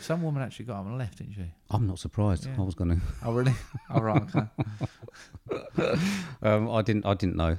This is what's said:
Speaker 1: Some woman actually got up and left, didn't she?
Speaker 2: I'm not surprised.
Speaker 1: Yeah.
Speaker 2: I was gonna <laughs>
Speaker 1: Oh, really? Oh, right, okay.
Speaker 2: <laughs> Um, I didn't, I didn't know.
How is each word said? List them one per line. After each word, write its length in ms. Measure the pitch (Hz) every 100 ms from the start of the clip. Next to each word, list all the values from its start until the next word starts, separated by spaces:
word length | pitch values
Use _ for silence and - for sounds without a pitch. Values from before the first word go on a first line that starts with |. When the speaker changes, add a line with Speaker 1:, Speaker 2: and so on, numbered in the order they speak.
Speaker 1:
Some 200 | - 165
woman 220 | 160 147
actually 220 | 120 - 117
got 160 | 101
up 40 | 101
and 140 | 123
left, 180 | 120 -
didn't 160 | -
she? 180 | 101 87 - _
Speaker 2:
I'm 160 | 107 107
not 100 | 92
surprised. 480 | 80 - 104 85 135
Speaker 1:
Yeah. 100 | 131
Speaker 2:
I 20 |
was 140 | 95 90
gonna 260 | 87 87 -
<laughs> 120 | -
Speaker 1:
Oh, 100 | 117
really? 220 | 117 127 117 - - -
Oh, 100 | -
right, 220 | 113 110
okay. 260 | 107 165 110
Speaker 2:
<laughs> 920 | - 113 104 - - - - - - - - - - - - 185 202 175 139
Um, 280 | 110 107 113
I 120 | 113
didn't, 240 | 107 107 101
I 80 |
didn't 220 | 98 92 85
know. 220 | 82